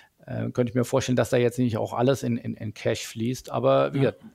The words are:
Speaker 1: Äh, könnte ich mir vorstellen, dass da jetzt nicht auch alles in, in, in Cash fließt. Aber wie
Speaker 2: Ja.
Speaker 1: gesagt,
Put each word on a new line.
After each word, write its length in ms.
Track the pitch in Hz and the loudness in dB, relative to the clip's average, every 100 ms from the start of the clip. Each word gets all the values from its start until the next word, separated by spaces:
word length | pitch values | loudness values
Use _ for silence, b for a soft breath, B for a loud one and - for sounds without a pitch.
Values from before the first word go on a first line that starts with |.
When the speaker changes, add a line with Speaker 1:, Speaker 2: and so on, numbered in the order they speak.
| B _ - | B _ -10
Speaker 1:
Äh, 240 | 117 117 | -6 -4
könnte 200 | 123 120 | -2 0
ich 40 | |
mir 100 | 123 | 0
vorstellen, 320 | 117 135 - 127 | 0 0 2 2
dass 140 | 117 | 2
da 80 | 127 | 2
jetzt 200 | 120 123 | 2 2
nicht 200 | 127 107 | 0 0
auch 160 | 113 | -2
alles 280 | - 123 131 | 0 2 2
in, 140 | 127 117 | 0 -2
in, 180 | 113 | -4
in 200 | - 110 | -8 -10
Cash 320 | - 120 113 - | -4 -2 -2 -6
fließt. 440 | 110 117 131 - | -6 -4 -4 -4
Aber 440 | 123 131 135 139 | 0 4 4 2
wie 40 | 143 | 2
Speaker 2:
Ja. 120 | 127 | 0
Speaker 1:
gesagt, 140 | - - | 0 -10